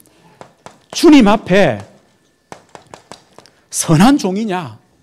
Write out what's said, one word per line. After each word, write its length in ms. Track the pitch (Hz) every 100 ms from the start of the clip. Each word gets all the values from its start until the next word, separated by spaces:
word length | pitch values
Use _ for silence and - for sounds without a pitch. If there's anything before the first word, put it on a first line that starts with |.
| _ _ _ _ - _ - _ _
주님 360 | - 320 294 202
앞에 520 | 220 - 185 170 104 101 _ _ _ _ _ _ - _ - _ - _ - _ - _ _ _
선한 460 | - - 156 220 285
종이냐? 640 | 196 190 226 180 143 107 _ _